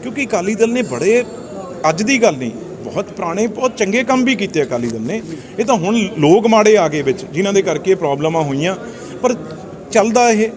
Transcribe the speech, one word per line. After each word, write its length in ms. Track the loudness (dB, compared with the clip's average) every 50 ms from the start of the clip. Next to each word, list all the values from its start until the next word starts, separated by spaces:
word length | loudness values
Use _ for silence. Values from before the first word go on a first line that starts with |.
| -10
ਕਿਉਂਕਿ 220 | -8 -6 -6 -4
ਅਕਾਲੀ 300 | -2 -2 -2 0 -2 0
ਦਲ 140 | 2 2 2
ਨੇ 120 | 2 -2
ਬੜੇ, 420 | -2 -2 -4 -2 0 2 2 2 0 -2 -8 -14 -14 -14 -14 -12 -12 -12 -12 -2 0 0
ਅੱਜ 140 | 0 0 0
ਦੀ 180 | 0 2 4
ਗੱਲ 160 | 4 2 2
ਨਹੀਂ, 140 | 0 -6 -6 -6 -8 -12 -12 -14 -12 -12
ਬਹੁਤ 220 | -8 -6 -6 -6
ਪੁਰਾਣੇ, 420 | -6 -8 -8 -6 -6 -2 -2 -2
ਬਹੁਤ 300 | -2 -2 -2 -2 -2 0
ਚੰਗੇ 260 | 0 -2 0 2 0 2
ਕੰਮ 200 | 2 2 2 2
ਵੀ 120 | 2 0
ਕੀਤੇ 280 | 0 -2 -2 0 -2 -2
ਅਕਾਲੀ 240 | 0 -2 -4 -2
ਦਲ 140 | -4 -4 -4
ਨੇ। 200 | -6 -6 -6 -6 -8 -10 -12 -12 -14 -14 -4 -4
ਇਹ 60 | 0
ਤਾਂ 100 | 0 2
ਹੁਣ 320 | 0 2 0 0 0 0 -2 -2
ਲੋਕ 300 | 2 6 6 6 6 6
ਮਾੜੇ 300 | 6 6 6 6 6 6
ਆ 100 | 6 4
ਗਏ 140 | 2 0 0
ਵਿੱਚ, 240 | 0 0 -2 -2 -4
ਜਿਨ੍ਹਾਂ 280 | -8 -4 -2 -2 2 2
ਦੇ 80 | 2
ਕਰਕੇ 340 | 2 2 -2 -2 2 2 2
ਪ੍ਰੋਬਲਮਾਂ 480 | 2 2 -2 -2 0 0 0 0 0 0
ਹੋਈਆਂ, 320 | 0 -2 -2 -2 -2 -2 -4 -8 -14 -14 -14 -14 -14 -12 -2
ਪਰ 140 | 0 0 0 0 -6 -12 -14 -14 -14 -16 -16 -16 -14 0
ਚੱਲਦਾ 380 | 2 2 4 4 4 4 4 4
ਇਹ। 200 | 4 4 2 0 -2